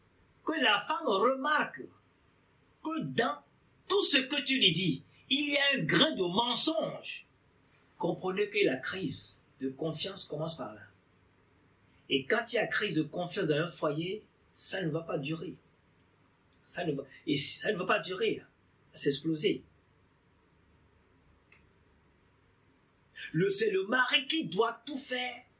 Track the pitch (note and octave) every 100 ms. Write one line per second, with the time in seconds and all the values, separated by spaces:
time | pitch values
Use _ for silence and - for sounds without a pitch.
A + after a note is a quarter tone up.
0 | _ _ _ _ - D#4 A#3+ G3+ - E4
1 | D4 G3 A#3 C4+ D4+ D4 - - - -
2 | _ _ _ _ _ _ _ _ D#4 D#4+
3 | D3+ B2+ C4+ C#4+ - _ _ _ - G4+
4 | E4+ C4+ C4 D4 C4+ C4 F#3+ E3+ F#3 -
5 | - - - C4+ D4 C#4+ C#4 C4 D#3 E3+
6 | D#4 A#3+ F3 G3 A#3+ A#3 D#4 D#4+ C4+ -
7 | - - - _ _ _ _ _ _ -
8 | E3+ D#3 F#3 F#3+ G#3 G#3 E3+ - - F#3+
9 | D#3+ - - - _ _ C3 - D#3+ D3+
10 | F#3+ - - D3+ D#3+ - A2 G#2+ - _
11 | _ _ _ _ _ _ _ _ _ _
12 | - C3+ C3+ A3+ A3+ A3+ F3 - G#3 D#3
13 | D3 F3 E3+ G#3 D#3+ D3 E3+ - D#3+ D3
14 | F3+ G#3+ - _ _ - - F#3+ E3 D#3
15 | E3 E3 C#3 D#3+ - - _ _ _ _
16 | _ _ _ _ _ _ - - F3 C3+
17 | - - - D3 - - A3 F3+ F3+ -
18 | F3 F#3 A3 B2+ - _ _ _ _ -
19 | D3 C#3 D#3+ D3+ F#3 - - _ _ _
20 | _ _ _ _ _ _ _ _ _ _
21 | _ _ _ _ _ - _ _ _ _
22 | _ _ _ _ _ _ _ _ _ _
23 | _ - - D#3 G3 G3 A3 F#3 G3 B3+
24 | B3+ C#4+ - D#4+ F3+ F3+ A#3 - - C4+
25 | - B3+ B3 - -